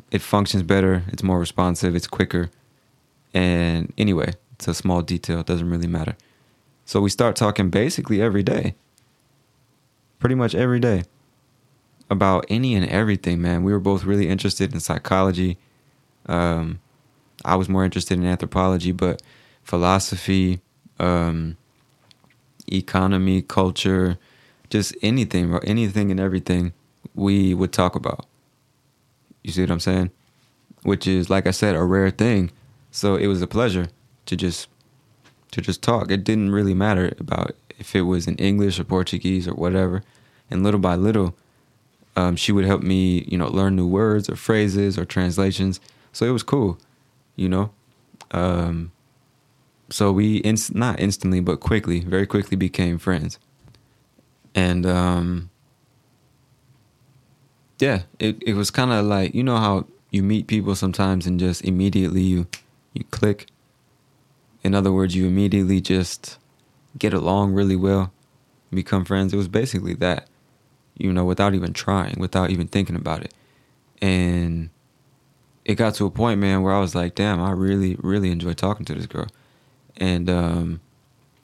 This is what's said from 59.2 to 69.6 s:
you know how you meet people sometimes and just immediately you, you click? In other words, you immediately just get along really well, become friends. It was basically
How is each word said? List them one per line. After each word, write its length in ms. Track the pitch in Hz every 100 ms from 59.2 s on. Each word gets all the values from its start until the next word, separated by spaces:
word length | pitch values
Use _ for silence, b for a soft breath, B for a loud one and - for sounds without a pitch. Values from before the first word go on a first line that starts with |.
| 92
you 100 | 110
know 140 | 131 117
how 280 | 107 98 - - _
you 120 | 98
meet 240 | 98 107 -
people 280 | 107 98
sometimes 520 | 95 95 90 95 92 87
and 120 | 90
just 240 | 90 87
immediately 600 | - 92 98 95 92 95
you, 240 | 95 90 90 - _ _ _
you 100 | - -
click? 380 | - 107 101 - _ _ _ _ _ _ _ _ _ _ _
In 120 | 98
other 160 | 98 98
words, 240 | 95 95
you 120 | 90 92
immediately 560 | 92 101 101 92 95
just 560 | 90 92 90 - - - _ _ _ _ _ -
get 160 | 107
along 400 | 92 104 98 101
really 240 | 95 98 92
well, 340 | 95 98 95 - _ _ _ _ _
become 340 | 92 - 98
friends. 300 | 90 98 95
It 20 | 101
was 120 | 95
basically 440 | 104